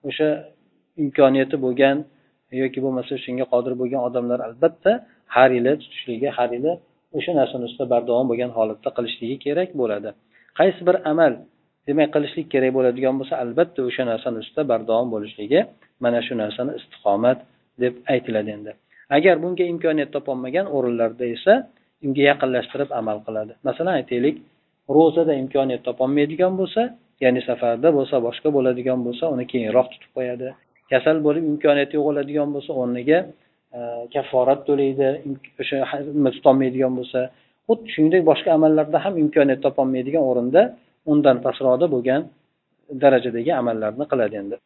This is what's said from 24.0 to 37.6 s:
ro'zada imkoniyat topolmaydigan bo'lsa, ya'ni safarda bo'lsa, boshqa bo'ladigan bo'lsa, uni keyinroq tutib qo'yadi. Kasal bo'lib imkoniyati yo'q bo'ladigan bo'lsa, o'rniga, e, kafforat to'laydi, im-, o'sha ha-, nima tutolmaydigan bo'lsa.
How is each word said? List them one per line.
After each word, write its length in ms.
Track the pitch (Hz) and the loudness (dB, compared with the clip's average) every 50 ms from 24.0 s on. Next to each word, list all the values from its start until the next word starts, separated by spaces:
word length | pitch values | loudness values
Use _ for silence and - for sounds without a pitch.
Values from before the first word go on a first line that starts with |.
| 127 - 127 120 123 147 151 151 - _ _ _ _ _ _ _ _ - | -2 -2 -2 0 0 0 -2 -2 -12 _ _ _ _ _ _ _ _ 2
ro'zada 440 | 143 151 160 160 156 165 165 156 151 | 4 6 6 6 6 4 2 2 0
imkoniyat 480 | 135 131 131 - 143 135 131 127 117 - | -2 -2 -2 0 0 0 0 -2 -4 -6
topolmaydigan 680 | 123 120 - 131 131 139 147 147 147 160 156 180 185 190 | -8 -2 -2 0 0 2 2 0 0 0 0 0 0 0
bo'lsa, 280 | 185 190 180 - 220 233 247 247 _ _ _ _ | -2 -4 -2 0 -2 -2 -2 -4 _ _ _ _
ya'ni 240 | _ 135 127 123 127 123 | _ 2 2 2 2 0
safarda 460 | - 123 117 - 120 117 113 131 165 | -4 -4 -2 0 -2 0 2 2 4
bo'lsa, 240 | 156 143 135 - 147 135 | 4 4 0 0 0 0
boshqa 300 | 113 117 120 - _ 156 | 0 -2 -6 -2 _ 0
bo'ladigan 480 | 147 139 127 127 127 123 123 131 127 127 120 | 2 2 2 2 0 0 -2 -2 -2 -2 -2
bo'lsa, 220 | 120 120 120 - | -4 -6 -4 -4
uni 180 | 165 143 127 123 | -4 -4 -4 -6
keyinroq 400 | 123 - 127 113 107 110 127 123 - | -4 -4 -4 -4 2 2 2 2 0
tutib 220 | - - - _ _ | -4 -20 -20 _ _
qo'yadi. 360 | 131 127 123 123 123 127 127 135 _ _ _ _ _ _ _ | -8 -6 -6 -8 -8 -10 -12 -14 _ _ _ _ _ _ _
Kasal 260 | 139 127 120 156 156 160 | 0 2 4 4 2 2
bo'lib 260 | 151 151 147 160 165 | 2 0 0 0 0
imkoniyati 480 | 156 147 147 - 156 143 143 139 139 143 | -2 -4 0 2 2 2 2 2 -2 -2
yo'q 100 | 151 143 | -2 0
bo'ladigan 440 | 151 147 143 139 139 143 151 147 147 | 0 0 -2 -4 -4 -2 -4 -2 -2
bo'lsa, 200 | 143 139 131 - 156 | -4 -8 -8 -8 -6
o'rniga, 460 | 131 127 120 123 123 120 135 156 175 190 - - _ _ _ _ _ _ _ - | -4 -4 -4 -4 -4 0 2 2 2 2 -4 -14 _ _ _ _ _ _ _ -14
e, 60 | 120 120 120 120 117 120 | -12 -10 -10 -10 -10 -12
kafforat 540 | 120 - 143 131 - - 131 123 131 135 139 139 | -6 -6 -6 -6 0 0 2 4 4 2 0 2
to'laydi, 460 | - 147 139 139 135 135 135 139 131 139 156 | -2 0 2 2 0 0 0 0 0 0 -2
im-, 200 | - 143 135 131 _ - _ | -6 -10 -12 -12 _ -20 _
o'sha 220 | _ 135 - 147 135 | _ -8 -6 -4 -4
ha-, 220 | 135 - - 143 143 | -4 -4 -6 -8 -8
nima 260 | 151 143 147 143 127 | -4 0 2 2 2
tutolmaydigan 600 | 127 - - 143 131 135 131 127 123 131 131 127 127 | 0 4 6 6 6 6 4 0 0 0 0 0 0
bo'lsa. 260 | 123 123 - - 131 127 127 _ _ _ _ _ _ | -4 -6 -4 -4 -4 -4 -4 _ _ _ _ _ _